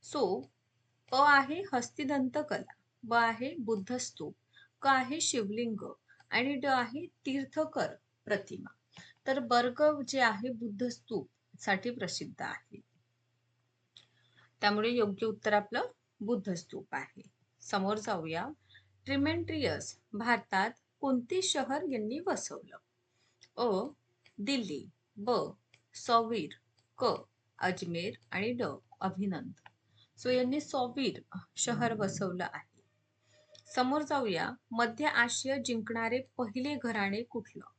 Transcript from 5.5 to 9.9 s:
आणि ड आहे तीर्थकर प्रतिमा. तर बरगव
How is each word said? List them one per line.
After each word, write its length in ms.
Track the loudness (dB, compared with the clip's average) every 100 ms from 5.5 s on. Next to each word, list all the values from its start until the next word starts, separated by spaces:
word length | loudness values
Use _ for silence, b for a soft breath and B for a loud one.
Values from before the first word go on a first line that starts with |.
| -2 -2 -4 -8 -14 _ b b
आणि 240 | 0 0
ड 120 | 0 2
आहे 400 | 2 2 -4 -10
तीर्थकर 840 | _ -4 -4 -4 -2 -2 0 -4 -4 _ _
प्रतिमा. 500 | -2 -2 -2 -12 -14 _ _ B B B -2
तर 120 | -2
बरगव 640 | 4 4 4 4 4